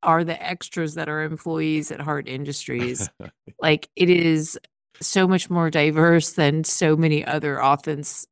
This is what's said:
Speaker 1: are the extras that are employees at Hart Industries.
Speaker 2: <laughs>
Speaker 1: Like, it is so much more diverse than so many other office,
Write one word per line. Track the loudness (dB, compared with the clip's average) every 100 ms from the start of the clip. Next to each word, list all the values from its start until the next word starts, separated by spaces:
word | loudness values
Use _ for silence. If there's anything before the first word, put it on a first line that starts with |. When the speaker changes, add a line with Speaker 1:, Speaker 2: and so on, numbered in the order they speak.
Speaker 1:
are | 0 2
the | 0 -6
extras | -8 -10 -8 -6 -6
that | -6 -6
are | -6
employees | -6 -8 -6 -2 -2 -2 -4
at | -8
Hart | -6 -6 -6
Industries. | -8 -8 -8 -8 -6 -4 -6 -8
Speaker 2:
<laughs> | -10 -20 -20 -20 -4
Speaker 1:
Like, | 0 0 -2
it | 0 4
is | 4 4 2 0 -6 -14 _ _ -10
so | -2 2 4
much | 2 0
more | 0 0
diverse | 2 2 4 4 4 2
than | 0 2 2
so | -2 0 2 4
many | 4 2
other | 0 -4 -4 0
office, | 2 2 -2 -6 -6 -8 -12